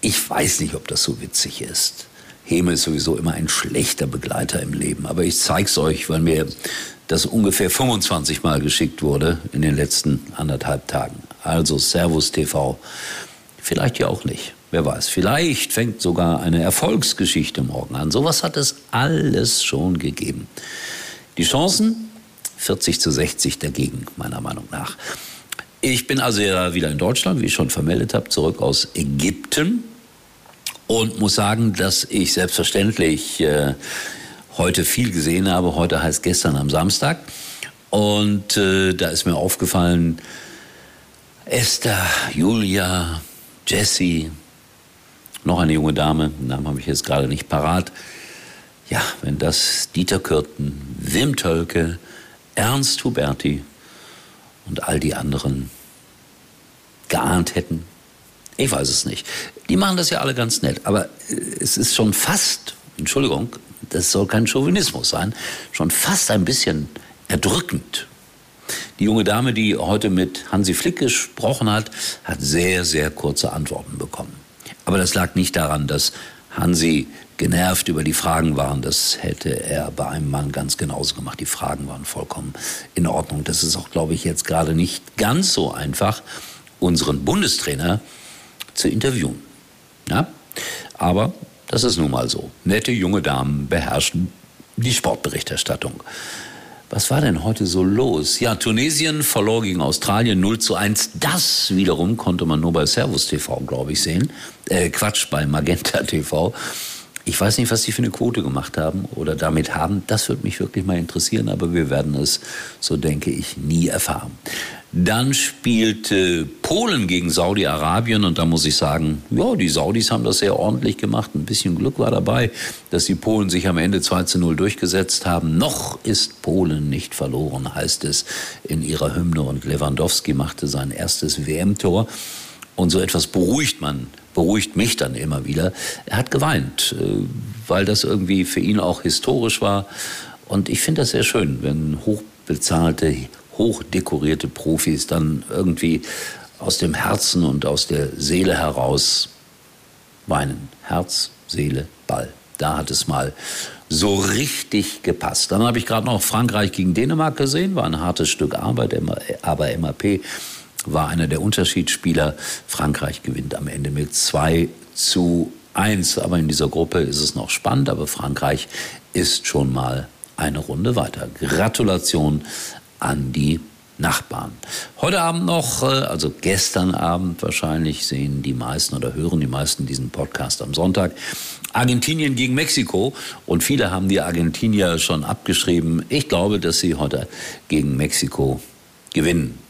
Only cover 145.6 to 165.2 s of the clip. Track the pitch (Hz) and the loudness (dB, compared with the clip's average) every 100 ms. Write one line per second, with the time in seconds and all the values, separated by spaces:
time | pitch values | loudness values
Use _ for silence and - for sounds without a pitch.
145.6 | 92 80 85 78 - - - - - - | 2 2 2 2 -2 -8 -10 -12 -18 -8
146.6 | 92 - 85 76 - 107 - 90 82 69 | -4 0 0 0 0 0 0 2 2 2
147.6 | 65 69 - 76 71 69 71 87 92 82 | 0 0 0 0 -2 -2 0 2 4 2
148.6 | 78 71 64 71 - - - - - - | 0 0 0 2 2 0 -2 -8 -20 -20
149.6 | - - - - - - - 73 71 65 | -20 -20 -20 -20 -20 -20 -2 0 0 -4
150.6 | - - - 85 - - - - - 76 | -10 -16 -4 -2 -2 -2 -4 -8 -8 -2
151.6 | 73 67 76 - - 64 62 - - - | 0 -2 -6 -14 -6 -4 -4 -12 -20 -4
152.6 | 76 78 73 - - 71 69 - - - | -2 -2 -2 -4 -2 -2 -2 -6 -10 -8
153.6 | - - - 78 127 196 196 - 143 - | -10 -12 -4 0 2 2 2 0 -2 -4
154.6 | - - - - - 82 - - - 95 | -2 -2 -2 -4 -4 -2 -2 -2 0 2
155.6 | 120 117 - 113 113 110 - 110 120 107 | 2 2 0 -2 0 0 0 2 2 2
156.6 | 104 - 92 87 135 160 156 - 139 151 | 0 2 2 4 2 2 2 2 0 2
157.6 | 190 185 - 80 87 - - - 76 - | 0 0 0 0 -2 0 0 2 -2 0
158.6 | - 120 - - - - - - - 76 | 0 0 2 0 -2 -4 -4 -6 -2 0
159.6 | - 80 80 73 101 98 - - - - | 0 0 -2 0 0 0 -2 -10 -12 -14
160.6 | - - - 73 78 82 80 76 98 104 | -18 -12 -4 0 0 0 0 0 0 2
161.6 | 90 - - - - 78 76 73 - - | 2 2 0 0 2 2 2 0 -8 -10
162.6 | - - 76 71 71 71 - 65 67 - | -8 -4 -2 0 -2 -6 -6 -6 -4 -6
163.6 | 73 73 71 71 73 - - 78 78 82 | -6 -4 -4 -2 -2 -2 0 2 4 4
164.6 | 85 - - - - - | 2 -2 -16 -4 0 2